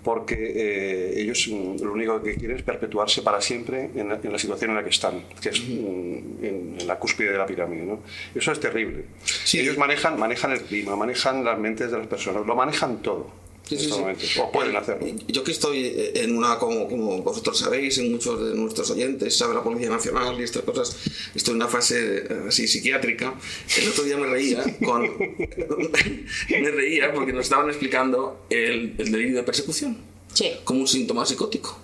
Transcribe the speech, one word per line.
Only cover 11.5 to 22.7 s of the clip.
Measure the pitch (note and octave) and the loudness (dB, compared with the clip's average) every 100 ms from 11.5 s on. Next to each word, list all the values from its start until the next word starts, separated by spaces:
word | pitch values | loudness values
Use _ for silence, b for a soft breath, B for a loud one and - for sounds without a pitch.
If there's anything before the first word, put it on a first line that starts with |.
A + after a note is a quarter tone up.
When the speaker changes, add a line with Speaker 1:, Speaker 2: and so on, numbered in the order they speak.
| G#2+ | 2
Speaker 1:
mentes | G#2+ A2+ B2 | 0 0 -2
de | A2+ | -2
las | A2 | -2
personas, | G2+ G2+ F#2+ G#2+ | -4 -2 0 2
lo | A#2 | 4
manejan | C3+ D3 D3 A2 | 4 2 0 0
todo. | A2+ F2+ - - - - - | -2 -2 -4 -14 -20 -20 -6
Speaker 2:
Sí, | D3 | -2
Speaker 1:
En | |
Speaker 2:
sí, | D3+ | 0
Speaker 1:
estos | G#2 | 0
Speaker 2:
sí. | |
Speaker 1:
momentos, | F#2+ F#2 E2+ - | -2 -2 -2 0
o | A#2 | 2
pueden | C#3+ A#2+ G#2 | 2 2 0
hacerlo. | A2 G#2 D2+ - - | 0 -2 -4 -6 -2
Speaker 2:
Yo | C3 | -2
que | C3 | 0
estoy | D#3 D3+ C#3 B2 - G#2+ - | 0 0 2 0 0 0 2
en | A#2 A#2 | 2 4
una, | A#2+ A2+ | 4 4
como, | A#2+ A2+ G2 | 2 2 0
como | A#2+ G#2+ F#2 | 0 0 0
vosotros | F#2 A2 A2 A2 | 0 0 0 2
sabéis, | - B2+ C#3 C3 | 2 2 2 2
en | A#2+ | 2
muchos | A#2+ A#2+ A2+ | 0 0 0
de | A2 G#2+ | 0 0
nuestros | A2 - - | 0 0 0
oyentes, | G2+ C3 C#3 - - | 0 0 0 2 4
sabe | A#2+ | 4
la | A#2 | 2
Policía | A2+ A#2+ A#2+ | 0 0 0
Nacional | A2 A#2 B2 B2+ B2 | 0 0 0 0 -2
y | |
estas | A#2+ - | -2 -2
cosas, | - B2 B2 B B B B - | -2 0 -2 B B B B -2
estoy | - | 0
en | A2+ | 2
una | A#2 | 2
fase, | A#2+ A#2+ A#2+ A2 G2 | 2 4 2 2 0
eh, | - A2+ G2+ | 0 -4 2
así | A#2 | 2
psiquiátrica. | A2+ | 4